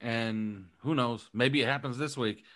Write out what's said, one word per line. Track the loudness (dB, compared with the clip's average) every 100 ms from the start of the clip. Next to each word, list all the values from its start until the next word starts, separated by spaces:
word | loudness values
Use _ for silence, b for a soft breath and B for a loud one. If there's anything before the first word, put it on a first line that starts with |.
And | -4 0 0 -2 -4 -6 -12 _
who | -2
knows? | 0 0 -2 -6
Maybe | 2 4 4
it | 2
happens | 2 -2 -4
this | -4 0
week. | -2 -2 B